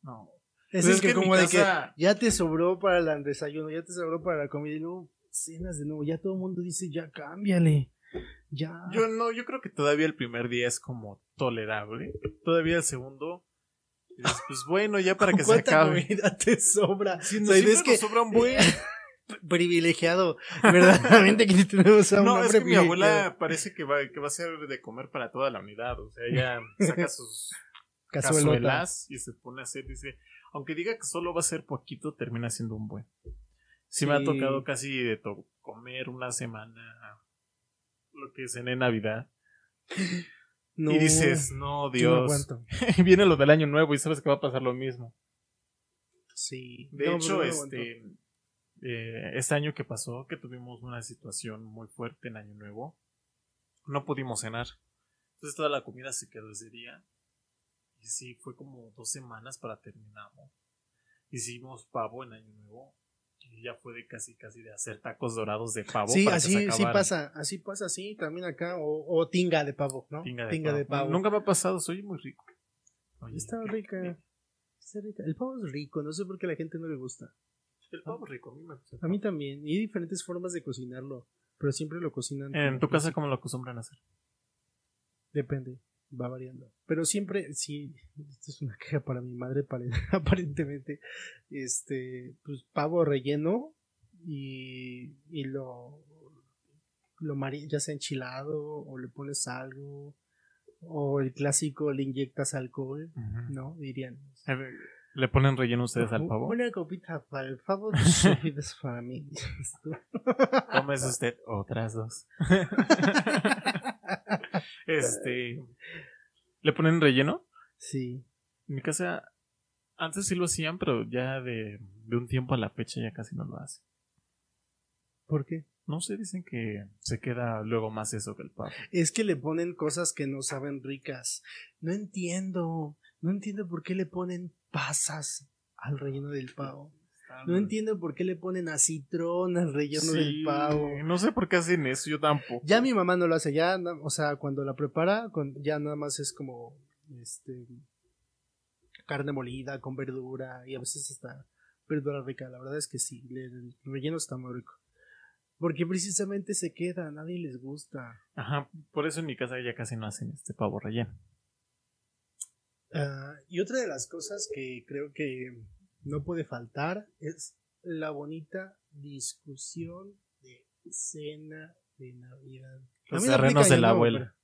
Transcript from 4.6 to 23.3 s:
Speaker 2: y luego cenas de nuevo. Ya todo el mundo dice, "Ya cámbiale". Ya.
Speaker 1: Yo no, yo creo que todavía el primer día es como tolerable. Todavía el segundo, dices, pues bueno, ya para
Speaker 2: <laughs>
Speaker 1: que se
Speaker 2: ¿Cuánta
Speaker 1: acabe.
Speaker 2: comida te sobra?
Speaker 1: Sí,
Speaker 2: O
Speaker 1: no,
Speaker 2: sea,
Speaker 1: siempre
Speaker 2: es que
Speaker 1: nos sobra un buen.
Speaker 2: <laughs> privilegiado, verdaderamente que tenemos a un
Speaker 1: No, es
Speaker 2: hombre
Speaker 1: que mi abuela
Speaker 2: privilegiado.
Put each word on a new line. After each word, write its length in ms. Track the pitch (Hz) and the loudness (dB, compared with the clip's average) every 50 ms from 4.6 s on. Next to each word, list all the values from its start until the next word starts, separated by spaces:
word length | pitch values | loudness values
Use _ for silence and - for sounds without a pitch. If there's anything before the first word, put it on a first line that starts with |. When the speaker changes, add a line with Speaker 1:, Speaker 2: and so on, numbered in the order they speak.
| 147 151 151 | -6 -4 -6
Speaker 2:
y 20 | 156 | -6
luego 320 | 160 170 175 185 170 147 _ _ _ _ | -6 -6 -8 -10 -12 -16 _ _ _ _
cenas 480 | - - - 165 160 160 175 185 170 147 | -8 -8 -8 -6 -8 -10 -8 -8 -6 -6
de 60 | 147 | -6
nuevo. 180 | 151 151 151 147 | -6 -4 -4 -2
Ya 140 | 147 165 156 | -4 -4 -2
todo 160 | - 190 190 | -2 -4 -4
el 40 | 190 | -2
mundo 240 | 185 185 185 175 175 | -4 -4 -4 -6 -6
dice, 260 | 180 156 - 185 170 | -6 -6 -6 -6 -4
"Ya 200 | 143 170 165 156 | -6 -6 -8 -8
cámbiale". 800 | _ 151 147 143 165 190 208 202 190 175 170 160 151 147 131 - _ _ _ _ - - - - - - _ _ | _ -14 -12 -12 -10 -4 0 4 6 6 8 6 6 4 2 0 _ _ _ _ -10 -10 -10 -10 -16 -20 _ _
Ya. 220 | 147 135 156 160 170 170 175 180 - | -6 -6 -6 -6 -8 -12 -12 -4 0
Speaker 1:
Yo 140 | 226 226 226 | 2 2 2
no, 220 | 220 220 233 233 226 | 2 0 0 0 -2
yo 120 | 226 247 | -4 -6
creo 160 | - 254 262 | -6 -8 -8
que 80 | - - | -8 -8
todavía 380 | - - 143 147 147 147 156 | -4 0 2 4 4 4 4
el 80 | 160 156 | 2 0
primer 320 | - 131 120 117 117 120 120 | -2 -6 -4 -2 -4 -2 0
día 180 | 120 120 120 120 | 0 2 2 0
es 100 | 120 - | 0 -2
como 400 | - - 127 120 107 104 98 - _ _ _ | -6 -10 -10 -10 -10 -14 -16 -16 _ _ _
tolerable. 760 | - 139 127 117 113 107 107 110 107 104 104 110 127 165 - - - - - - _ _ | -2 -2 -2 0 -2 -4 -2 -4 -4 -4 -6 -8 -8 -8 -8 -10 -6 -8 -8 -8 _ _
Todavía 320 | 170 165 170 160 165 170 | 2 2 4 4 4 2
el 60 | 170 151 | 2 2
segundo, 600 | - - 127 127 135 135 135 147 160 175 180 _ _ _ _ _ _ _ _ _ _ _ _ _ _ - | 0 -4 -4 -8 -12 -12 -10 -10 -10 -10 -12 _ _ _ _ _ _ _ _ _ _ _ _ _ _ -20
dices, 240 | - 123 - - - - - | -4 -2 -2 -2 -2 -6 -8
pues 160 | 139 131 127 143 | -8 -8 -4 0
bueno, 300 | 170 190 208 214 208 202 | 0 2 2 2 2 2
ya 160 | 190 185 190 | 2 2 4
para 160 | 190 208 190 185 | 4 4 4 6
Speaker 2:
<laughs> 0 | |
Speaker 1:
que 100 | 185 151 | 4 6
se 40 | |
Speaker 2:
¿Cuánta 360 | 127 220 - - - 165 156 160 | 8 6 6 6 6 8 8 8
Speaker 1:
acabe. 240 | 156 156 - - | 8 6 2 2
Speaker 2:
comida 300 | - 208 196 208 196 190 | 0 0 2 2 2 2
te 220 | - - - 240 - | 2 4 4 4 4
sobra? 600 | - - - 208 202 180 196 190 208 196 180 170 | 4 4 4 6 4 4 4 2 0 0 -2 -2
Speaker 1:
Sí, 180 | - - 202 214 | -2 -2 0 0
Speaker 2:
O 20 | |
Speaker 1:
no, 60 | 208 | 6
Speaker 2:
sea, 80 | 208 196 | 8 10
Speaker 1:
siempre 160 | 190 208 208 220 | 10 10 10 8
Speaker 2:
es 80 | 214 - | 8 8
que 80 | 277 240 | 6 6
Speaker 1:
nos 80 | - | 6
sobra 220 | 226 208 220 226 233 | 6 2 4 4 4
un 80 | 220 | 6
buen. 260 | 202 226 233 247 262 - | 6 6 6 6 8 8
Speaker 2:
<laughs> 920 | 196 170 151 - - - - - - - - _ _ _ 214 - - 156 | 8 8 6 2 -4 -8 -10 -10 -14 -18 -20 _ _ _ -14 -14 -2 0
privilegiado, 880 | 175 170 175 175 175 170 165 170 160 - 170 165 170 185 190 170 156 - - - - - | 2 4 4 6 4 6 6 4 4 4 4 4 4 6 4 4 2 -2 -6 -10 -6 6
verdaderamente 840 | - 220 175 180 180 185 190 180 - - 208 226 196 196 214 214 226 | 8 10 12 12 12 12 12 10 10 12 12 12 12 12 10 8 8
que 180 | 202 190 185 196 | 8 10 8 8
tenemos 480 | - - 196 185 185 214 214 190 - 202 | 8 8 10 12 12 12 12 12 10 8
a 60 | 202 | 8
un 60 | 208 | 8
Speaker 1:
No, 120 | 233 247 240 | 8 8 8
es 60 | 240 | 6
Speaker 2:
hombre 120 | 233 214 214 | 8 8 8
Speaker 1:
que 60 | - | 8
mi 100 | 175 196 | 10 8
abuela 320 | 202 175 170 170 180 196 | 10 10 8 8 8 8
Speaker 2:
privilegiado. 320 | 208 214 208 202 175 | 8 8 6 4 2